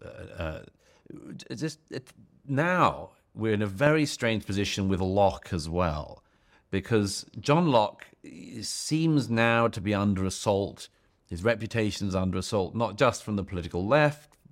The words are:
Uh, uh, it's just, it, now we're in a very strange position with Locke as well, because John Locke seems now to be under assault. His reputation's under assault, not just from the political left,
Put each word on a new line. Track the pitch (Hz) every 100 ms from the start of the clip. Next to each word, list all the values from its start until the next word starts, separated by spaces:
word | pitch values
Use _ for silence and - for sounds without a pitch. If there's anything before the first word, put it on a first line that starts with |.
Uh, | - - - -
uh, | 82 78 - _ _ _ - - - - -
it's | 110
just, | 156 - -
it, | 131 - - - _ -
now | 135 170 185 123 69 82 _ _
we're | 110 110
in | 104
a | 104
very | 98 147 156 143
strange | - 117 107 -
position | 98 95 - 98
with | 92
Locke | 92 98 98 - -
as | 87 78
well, | 87 87 76 - - _ _ _ _ -
because | 98 - 113 101 - - 117
John | 117 156 175
Locke | 120 104 - - _ - - 85 -
seems | - - - 156 165 147 110
now | 113 117 117 117
to | -
be | 95
under | 101 101 95
assault. | 95 - 120 101 98 - - _ _ _ -
His | 85
reputation's | 101 113 110 117 107 - 101 95
under | 92 92
assault, | 92 107 90
not | 110 113 101
just | 131 -
from | - 101
the |
political | 92 92 85 87 98
left, | 147 147 147 - _ -